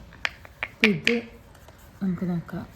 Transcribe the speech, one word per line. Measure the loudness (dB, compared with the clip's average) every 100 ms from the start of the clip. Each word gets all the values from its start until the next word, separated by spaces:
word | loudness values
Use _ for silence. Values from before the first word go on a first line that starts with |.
| -6 -4 -4 -4 -16 -8 -8
അപ്പം | 2 4
ഇത് | 6 6 4 2 -10 -20 -20 -20 -20 -18 -2
നമുക്ക് | 0 0 0
നോക്കാം, | 0 -2 -6 -8